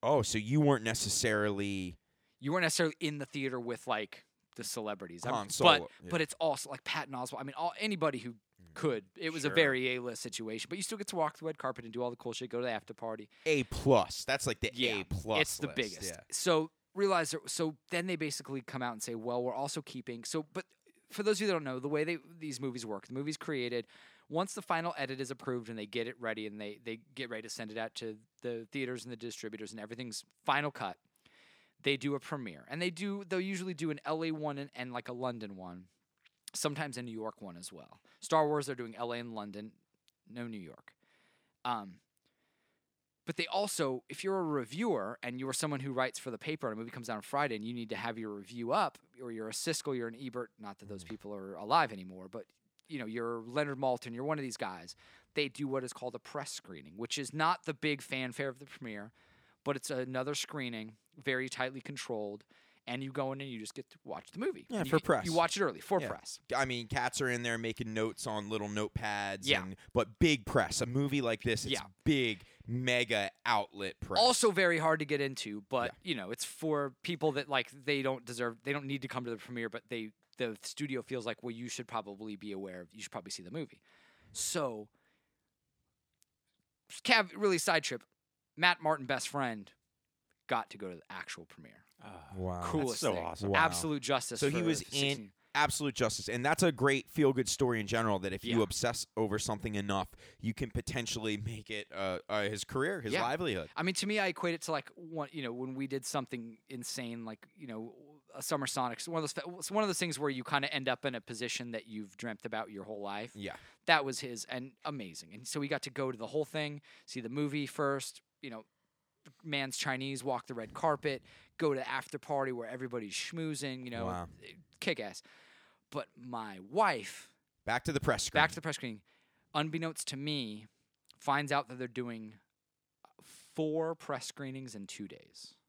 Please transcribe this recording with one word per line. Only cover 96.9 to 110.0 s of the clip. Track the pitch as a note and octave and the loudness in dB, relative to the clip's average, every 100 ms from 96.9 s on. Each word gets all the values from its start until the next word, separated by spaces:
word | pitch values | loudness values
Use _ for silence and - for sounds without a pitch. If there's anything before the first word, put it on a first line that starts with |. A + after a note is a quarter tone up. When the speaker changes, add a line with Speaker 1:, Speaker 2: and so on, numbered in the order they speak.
| C#3 - | 4 2
Speaker 1:
feel-good | - C#3+ C3 A#2+ | 6 6 6 2
story | - B2+ A#2 | 4 4 4
in | G2+ | 2
general, | A2+ A2+ G2 | 2 4 4
that | F#2+ | 2
if | F2+ | -2
you | A#2 A#2 | 2 4
Speaker 2:
Yeah. | |
Speaker 1:
obsess | G2+ - A#2+ A#2 - - | 4 4 2 0 -4 0
over | A2 G#2 | 2 2
something | - G#2+ A#2 | 0 -2 -2
enough, | G#2 G2+ G2 F#2 - - - | -2 2 0 0 -8 -20 -4
you | A2+ | -2
can | A2 B2 | -2 -2
potentially | A#2+ - C3+ A#2 A#2 A2 G#2 | -2 -2 -2 -2 -2 0 0
make | A2 A2+ G#2+ | -2 -6 -6
it, | G#2+ G#2 | -6 -6
uh, | E2+ G2 F2+ - | -2 0 -2 0
uh, | G#2 | 2
his | G2+ G#2+ | 2 0
career, | - C3+ D3 F#3+ | -2 0 0 0
his | A#2 | 0
Speaker 2:
Yeah. | D3+ | 2
Speaker 1:
livelihood. | B2 D#3 F3 F#2+ D#2 - | 2 0 0 0 -2 -2
Speaker 2:
I | |
mean, | E3+ F#3 | 0 0
to | G3 | 0
me, | G#3+ | 2
I | G3 | 2
equate | E3 F3 | 0 -2
it | D#3+ | -2
to, | - | -2
like, | D#3 - | -2 -4
one, | - E3+ D#3+ C#3 | -16 -8 -4 -4
you | D3+ | -4
know, | B2+ | -4
when | A#2+ C3 | -4 -4
we | C3 C#3 | -4 -2
did | C3+ B2 | -2 0
something | D3 B2+ B2+ A#2 A2 _ | -2 -2 -6 -8 -14 _
insane, | C3 A#2+ - A#2+ A#2 | -10 -6 -6 -6 -6
like, | A2+ A2 - G3+ | -8 -12 -16 _
you | C#3+ | -10
know, | A2 A2+ A2 C#3+ D3+ _ | -8 -8 -12 -20 -20 _
a | C#3 | -8
Summer | C3 D3 C3 | -2 0 0
Sonic, | - B2 A2+ | 0 0 -2
one | - E3 | -2 -2
of | |
those | D3+ | -2
fe-, | - F3 F3+ | -4 -8 -8
it's | - | -2
one | G3+ | 2
of | G#3+ | 2
those | |
things | F3 | 2